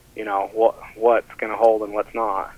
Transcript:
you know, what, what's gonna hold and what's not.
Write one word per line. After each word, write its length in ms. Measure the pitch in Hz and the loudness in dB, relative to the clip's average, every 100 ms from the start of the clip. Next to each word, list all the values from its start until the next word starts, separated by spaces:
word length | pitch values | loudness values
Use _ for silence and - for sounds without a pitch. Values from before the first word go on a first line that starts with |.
| _ - | _ -12
you 80 | |
know, 260 | 107 98 98 | -6 -4 -2
what, 240 | 110 113 - - 110 | 2 2 0 -10 -2
what's 360 | 113 113 - - | 2 2 -2 -10
gonna 200 | 113 104 | -8 2
hold 260 | 113 110 | 2 2
and 100 | 104 | -2
what's 200 | 104 104 | -6 -6
not. 380 | 117 110 95 - | -4 -4 -4 -6